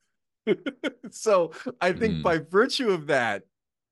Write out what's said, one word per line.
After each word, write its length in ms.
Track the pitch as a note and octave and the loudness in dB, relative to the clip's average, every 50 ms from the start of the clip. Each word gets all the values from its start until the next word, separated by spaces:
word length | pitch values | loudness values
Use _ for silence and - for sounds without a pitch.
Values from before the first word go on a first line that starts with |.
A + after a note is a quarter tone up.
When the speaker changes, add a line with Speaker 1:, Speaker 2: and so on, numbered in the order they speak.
| _ _ _ _ _ _ _ _ - | _ _ _ _ _ _ _ _ -2
Speaker 1:
<laughs> 80 | A3 G3+ - - C#4+ - - - D4 - _ - G#3+ | -2 -2 0 -2 -12 -10 -6 -8 -8 -8 _ -20 -18
So 420 | - - - A3 G3+ F#3 E3+ D#3+ D#3+ - - B3+ - - | -14 -4 0 4 4 4 4 0 -4 -10 -12 -12 -6 -2
I 120 | F3 F#3 F3+ | -2 -2 0
think 240 | - A#3 G#3+ F3+ | 0 -2 -2 -2
Speaker 2:
Mm. 60 | D#3+ D3+ | 0 0
Speaker 1:
by 160 | F#3 E3 D#3+ | 0 0 0
virtue 520 | D3+ D#3+ F3+ G3 B3 C#4 - - B3+ G#3+ | -2 0 2 2 2 2 0 -2 0 0
of 160 | F#3+ E3 D3 | 0 -2 0
that, 380 | C#3+ D3 C3 A#2+ A2+ G2+ G2 - _ _ _ _ _ _ _ _ _ | 0 0 2 2 0 -2 -4 -8 _ _ _ _ _ _ _ _ _